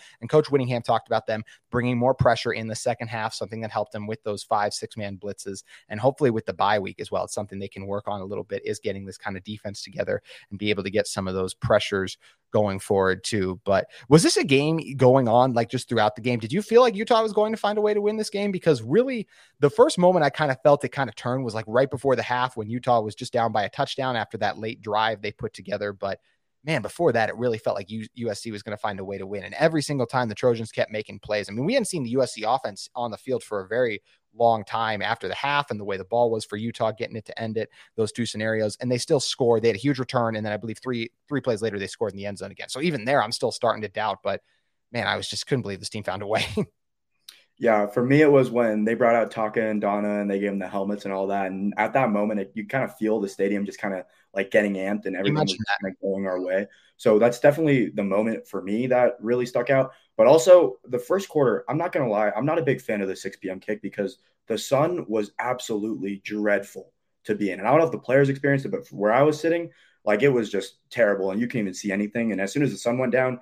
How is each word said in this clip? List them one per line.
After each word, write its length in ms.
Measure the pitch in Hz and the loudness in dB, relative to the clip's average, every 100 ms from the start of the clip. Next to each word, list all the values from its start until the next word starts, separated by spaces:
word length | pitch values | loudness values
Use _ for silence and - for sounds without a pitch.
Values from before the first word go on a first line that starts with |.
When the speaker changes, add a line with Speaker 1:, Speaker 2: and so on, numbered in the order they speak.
| - _ | -14 _
Speaker 1:
And 80 | 127 | 2
Coach 220 | 156 151 | 2 4
Whittingham 320 | 135 127 123 | 2 2 -2
talked 240 | 120 113 - | 0 0 0
about 180 | 113 - | -2 -2
them 180 | 107 - - _ | -6 -6 -18 _
bringing 260 | 120 120 123 | -2 0 2
more 160 | 123 | 2
pressure 400 | 139 127 113 120 | 4 4 4 0
in 140 | 104 113 | -4 -6
the 80 | 110 | -4
second 320 | 123 117 117 | -4 -4 -6
half, 260 | 113 110 | -6 -6
something 280 | - 101 113 | -6 -10 -8
that 100 | 113 | -6
helped 220 | 110 104 | -6 -6
them 120 | 107 104 | -8 -8
with 160 | 110 | -8
those 200 | - 101 | -6 -8
five, 320 | - 107 104 - | -4 -2 0 -4
six-man 420 | 110 - 101 98 | -10 -10 -10 -8
blitzes, 460 | 101 98 - 98 - - _ | -10 -10 -12 -12 -16 -20 _
and 100 | 107 | -2
hopefully 300 | 127 139 143 | 0 2 0
with 160 | 110 - | 0 -4
the 80 | |
bye 240 | 90 98 107 | -2 0 2
week 220 | 98 - | -2 -8
as 120 | 104 | -6
well. 120 | 95 | -4
It's 100 | 92 | -4
something 240 | - 101 98 | -8 -10 -10
they 100 | 98 | -12
can 200 | - 98 | -12 -8
work 200 | 101 104 | -8 -6
on 140 | 101 | -8
a 40 | 95 | -8
little 180 | 104 | -10
bit, 200 | 101 101 | -8 -8
is 140 | - 107 | -6 -6
getting 280 | 104 98 98 | -6 -8 -10
this 120 | - | -12
kind 180 | 107 95 | -10 -10
of 80 | |
defense 380 | 101 107 104 101 | -10 -12 -12 -12
together 400 | - - 101 98 - - - | -14 -8 -4 -4 -6 -20 -16
and 80 | 98 | -4
be 100 | 104 | 0
able 140 | 101 | 0
to 80 | 98 | 0
get 160 | 101 101 | 0 -2
some 200 | - 95 | -4 -4
of 60 | |
those 220 | 95 92 - | -2 -4 -4
pressures 640 | - 107 - 98 95 - _ _ _ | 2 4 4 -2 -4 -8 _ _ _
going 280 | 107 104 95 | 2 2 0
forward 420 | - 98 95 92 | 0 2 2 0
too. 380 | - 107 92 92 - | -2 -2 -2 -2 0
But 220 | 95 - - - | 0 0 -10 6
was 160 | 151 | 6
this 140 | 262 392 | 6 2
a 60 | |
game 520 | 240 135 151 160 - 139 | 4 4 4 -2 -4 4
going 320 | 127 135 120 | 6 6 6
on, 240 | 117 131 | 4 4
like, 160 | 117 117 | 2 -2
just 220 | 127 - | -4 -4
throughout 260 | 117 107 - | 2 2 0
the 60 | |
game? 180 | 117 120 | -4 -4
Did 140 | 107 | -2
you 80 | 160 | -4
feel 180 | 208 226 | 4 6
like 160 | 254 196 | 6 2
Utah 260 | 220 226 | 2 2
was 120 | 220 | 2
going 180 | 208 214 | 0 0
to 60 | 220 | 0
find 200 | 208 214 | -2 0
a 40 | |
way 120 | 208 | 0
to 60 | 208 | 0
win 160 | 208 220 | 0 -2
this 140 | 214 | -4
game? 200 | 196 202 | -4 -2
Because 320 | 185 - 135 | 0 2 2
really, 460 | 110 175 262 247 190 _ _ _ | 2 2 2 -2 -8 _ _ _
the 100 | 139 | 2
first 280 | - 285 - | 4 2 6
moment 260 | 180 180 | 4 4
I 60 | 147 | 2
kind 220 | - 151 | 2 -2
of 100 | 127 | 2
felt 240 | 151 143 135 | 4 4 2
it 40 | |
kind 200 | - 127 | -4 -6
of 60 | - | -4
turn 260 | 123 127 | -4 -4
was, 100 | 123 | -4
like, 120 | 110 110 | -6 0
right 220 | 117 139 | 2 2
before 260 | 135 139 120 | 0 0 0
the 80 | |
half 320 | 107 123 127 - | 0 -2 -2 -4
when 140 | 107 | -6
Utah 320 | 120 123 120 | -4 2 2
was 120 | 107 | 2
just 200 | - 127 | -6 -4
down 180 | 120 113 | 0 0
by 120 | 110 | 0
a 60 | 98 | -2
touchdown 460 | - 135 - 131 120 | -4 -4 -2 -4 -2
after 220 | 104 107 | -4 -4
that 200 | 104 95 | -4 -4
late 240 | 110 117 | -8 -10
drive 400 | 107 104 110 107 | -4 0 0 -2
they 120 | 104 | -8
put 200 | - 113 | -8 -12
together. 380 | - 98 98 104 | -12 -8 -6 -4
But 300 | 98 98 95 _ _ _ _ | -6 -6 -8 _ _ _ _
man, 180 | 143 160 | -4 -4
before 300 | - - 170 | -4 0 2
that, 160 | 117 107 | 2 0
it 80 | 110 | -2
really 220 | 123 110 | -4 -2
felt 180 | - 104 | -4 -4
like 140 | 101 | -6
U-, 180 | 110 110 | -10 -12
U 160 | - 117 | -8 -6
S 120 | 101 | -6
C 100 | 117 | -8
was 120 | 104 | -10
gonna 140 | 110 104 | -10 -8
find 240 | 110 98 | -6 -6
a 40 | 98 | -8
way 120 | 98 | -10
to 100 | 95 | -8
win. 160 | 101 | -10
And 100 | 92 - | -10 0
every 260 | 160 160 | 2 2
single 260 | 139 143 120 | -2 -2 0
time 220 | 131 120 | 0 -2
the 60 | 101 | 0
Trojans 360 | 127 113 113 | 2 2 -2
kept 200 | - 117 | -4 -2
making 280 | 107 - 101 | -2 -10 -14
plays. 300 | - 104 98 | -4 -4 -2
I 20 | |
mean, 140 | 104 151 | -4 0
we 80 | |
hadn't 140 | 269 214 | 0 -2
seen 160 | 170 | -4
the 80 | 120 | -2
U 120 | 127 | 0
S 100 | 127 | 0
C 100 | - | -2
offense 460 | 107 131 120 98 - - | 0 0 -2 -10 -12 -8
on 160 | 120 | -6
the 60 | 101 | -8
field 260 | - 127 | -6 -6
for 160 | - 104 | -4 -8
a 80 | 92 | -4
very 340 | 113 123 101 - _ _ 107 | -2 -2 -2 -12 _ _ 2
long 280 | 117 113 101 | 2 2 -2
time 360 | 113 110 107 | -2 -2 -2
after 280 | 104 117 95 | -2 -2 -4
the 60 | 95 | -4
half, 360 | 139 143 143 | -2 0 -2
and 80 | 107 | -6
the 60 | 104 | -6
way 100 | 98 | -8
the 80 | |
ball 260 | 92 117 120 | -2 0 0
was 140 | 110 | 0
for 140 | - 104 | -6 -8
Utah 340 | 113 - 110 | -8 -2 -4
getting 240 | 107 113 110 | -2 -8 -10
it 80 | |
to 180 | - - | -14 -10
end 140 | 113 110 | -6 -6
it, 140 | 110 - - - | -6 -10 -16 -4
those 160 | 107 | -2
two 140 | - 113 | -2 -4
scenarios, 500 | 107 110 110 107 - | -2 -2 0 -2 -4
and 100 | 123 | -2
they 60 | 123 | -2
still 240 | - 151 | 2 0
scored. 400 | - - 120 113 | 0 0 2 4
They 80 | 113 | 4
had 80 | 101 | 2
a 20 | |
huge 180 | 135 131 | 0 -2
return, 380 | 127 131 113 110 | -2 0 0 -2
and 100 | 107 | -4
then 60 | |
I 60 | 104 | -6
believe 220 | 113 107 | -6 -10
three, 260 | 127 120 117 - _ | -6 -6 -6 -12 _
three 100 | 143 | -4
plays 220 | 127 107 | -2 -2
later, 180 | 110 101 | -2 -4
they 80 | 98 | -8
scored 240 | - 107 | -6 -6
in 60 | 98 | -6
the 80 | 101 | -10
end 140 | 101 | -10
zone 120 | 90 | -12
again. 160 | - - | -12 -12
So 140 | 127 | -4
even 240 | 170 143 110 | -2 -2 0
there, 180 | 139 | 0
I'm 80 | 107 | 0
still 220 | - 120 | -2 -4
starting 280 | - 120 107 | 0 0 0
to 40 | 104 | -4
doubt, 300 | 107 107 98 | -4 -4 -2
but 180 | 101 98 - _ _ _ _ | -4 -6 -8 _ _ _ _
man, 160 | 120 104 | -4 -2
I 80 | 98 | -2
was 140 | 101 | -4
just 180 | 107 - | -10 -4
couldn't 140 | 135 | -4
believe 180 | 101 98 | -4 -8
this 80 | 107 | -10
team 160 | 110 | -8
found 180 | 101 95 | -6 -6
a 60 | 101 | -2
way. 180 | 110 107 - | -2 -2 -4
<laughs> 80 | - _ _ _ _ _ - - _ _ | -6 _ _ _ _ _ -20 -20 _ _
Speaker 2:
Yeah, 300 | 117 107 104 | 2 2 2
for 160 | - | 0
me, 180 | 123 143 | 4 6
it 80 | 156 | 8
was 220 | 139 120 | 8 6
when 320 | 117 117 107 | 2 2 2
they 120 | 107 117 | 0 2
brought 200 | 117 117 | 4 4
out 160 | 107 | 2
Taka 340 | 117 110 117 110 | -2 -2 0 -2
and 140 | 107 | 0
Donna 400 | 104 104 104 104 | 0 0 0 -2
and 100 | 101 | -2
they 100 | 98 | 0
gave 100 | 101 | -2
them 100 | 98 | -2
the 80 | 92 | -4
helmets 380 | 101 98 104 101 | -4 -4 -4 -4
and 80 | |
all 140 | 95 98 | -4 -2
that. 240 | 98 95 | -2 -4
And 220 | 95 101 101 | -4 -4 0
at 160 | 107 | 0
that 160 | 131 127 | 2 2
moment, 320 | 104 107 104 | 2 0 -2
it, 100 | 95 | -4
you 140 | 110 101 | -8 -4
kind 160 | 135 | -2
of 140 | 113 - | -2 -2
feel 240 | 110 107 | 0 0
the 80 | 98 | -2
stadium 360 | - 98 101 101 | -2 -2 0 -4
just 140 | - | -6
kind 140 | 104 | -6
of, 100 | 92 - _ _ | -6 -10 _ _
like, 180 | 98 98 | -6 0
getting 220 | 110 104 | 2 2
amped 320 | 95 95 104 98 | -2 -2 -4 -4
and 80 | |
Speaker 1:
You 60 | 90 | -2
Speaker 2:
everything 160 | 98 151 | 0 0
was 160 | 127 | 0
Speaker 1:
mentioned 140 | 92 104 | -2 -4
that. 120 | 101 | -4
Speaker 2:
kind 120 | 95 | -4
of 80 | 95 | -6
going 260 | 98 98 98 | -4 -4 -2
our 140 | 90 | -4
way. 260 | 92 95 104 - _ _ | -2 -2 -4 -10 _ _
So 200 | 120 107 | 4 6
that's 220 | 117 117 | 4 6
definitely 520 | - 143 156 135 101 | 4 4 2 2 2
the 120 | 104 | -2
moment 420 | 101 98 110 110 - | 0 0 0 -2 -6
for 160 | 98 | -10
me 260 | 90 107 131 | -4 -4 0
that 260 | 123 123 - | 4 2 0
really 240 | 107 123 120 | -2 -2 0
stuck 240 | 123 123 | -2 2
out. 240 | 135 131 - _ - | 2 0 -4 _ 4
But 100 | 113 | 8
also 520 | 156 180 180 147 - | 8 10 10 10 0
the 160 | - 120 | -6 -6
first 300 | - 185 190 | 0 -2 0
quarter, 340 | 156 127 101 - | 2 2 2 -2
I'm 80 | 143 | -4
not 160 | 175 | -2
gonna 160 | 175 127 | -2 0
lie, 200 | 104 107 104 | 2 0 0
I'm 100 | 139 | -2
not 140 | 170 | 0
a 20 | |
big 200 | 143 - | 0 -2
fan 180 | - 107 | -2 -4
of 80 | 95 | -4
the 80 | 90 | -6
six 220 | 98 - | -10 -10
P 120 | 95 | -10
M 120 | 92 | -10
kick 200 | 101 107 | -8 -8
because 360 | 98 - 98 - _ _ _ | -8 -6 -6 -6 _ _ _
the 100 | 110 | -6
sun 480 | - 135 160 175 143 | 0 2 2 -2 -2
was 240 | 110 104 - | -2 -2 -4
absolutely 800 | 120 127 - 107 107 107 95 98 - | -4 -4 -4 -4 -4 -6 -6 -8 -8
dreadful 640 | 104 104 101 101 98 - _ _ _ | -2 0 0 -2 -14 -20 _ _ _
to 120 | - 104 | -6 -2
be 160 | 101 | -2
in. 80 | 92 | -2
And 80 | 104 | 2
I 20 | |
don't 80 | 147 | 4
know 60 | 165 | 4
if 60 | |
the 60 | 113 | -2
players 280 | - 131 139 | 2 4 4
experienced 380 | 135 143 139 135 | 2 0 0 -2
it, 60 | |
but 140 | 95 - | -8 -8
from 120 | 95 | -2
where 160 | 104 | 2
I 80 | 120 | 4
was 180 | 151 151 | 4 4
sitting, 300 | 165 170 165 - _ _ | 0 -2 -4 -12 _ _
like, 200 | - 208 | 0 4
it 60 | 143 | 4
was 220 | 123 107 | 4 0
just 280 | 98 - - _ | -4 -6 -14 _
terrible 420 | - 107 98 95 | 0 2 2 0
and 80 | 101 | -2
you 80 | 120 | -2
couldn't 140 | 123 | -2
even 120 | 98 | -4
see 200 | 92 101 | -4 -4
anything. 400 | 98 104 120 113 | -2 -2 -2 -2
And 80 | 95 | -2
as 100 | 98 | -2
soon 120 | 143 | 0
as 80 | 143 | -2
the 60 | 98 | 0
sun 200 | 120 127 | -2 -2
went 160 | 127 | 0
down, 260 | 123 127 127 | 2 0 -2